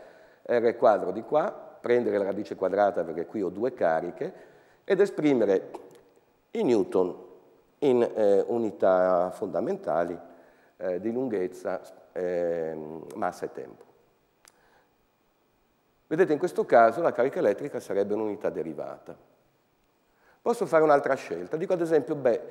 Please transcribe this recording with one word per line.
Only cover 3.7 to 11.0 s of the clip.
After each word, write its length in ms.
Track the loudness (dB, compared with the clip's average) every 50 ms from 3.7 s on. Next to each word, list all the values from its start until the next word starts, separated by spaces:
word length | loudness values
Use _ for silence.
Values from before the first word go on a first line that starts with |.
| -2
cariche, 600 | 0 0 0 0 0 -2 -6 -8 -8 -10 -10 -10 -14 -20 -20 -20 -20 _ _ _ _ _
ed 160 | 0 2 2
esprimere 880 | 2 0 0 0 2 2 4 4 4 4 2 2 0 -4 -14 -18 -18 -20 -20 -20 _ _ _ _ _ _ _ _ _ _ -4
i 100 | -2 2
newton 520 | 4 4 4 2 2 2 0 0 0 -2 -10 -14 -20 -20 -20 _ _ _ _ _ _ _
in, 240 | -2 2 2 4 4 2
eh, 400 | 2 0 2 2 4 4 4 2
unità 840 | 0 0 -2 -2 -2 -2 2 2 4 4 4 4 4 4 2 2 0
fondamentali, 880 | -4 -6 -8 -6 -4 -4 -4 -4 -4 -6 -4 -4 -2 -2 -2 -2 -6 -10 -14 -18 -20 -20 -20 _ _ _ _ _ _
eh, 240 | -8 -6 -4 -4
di 100 | -4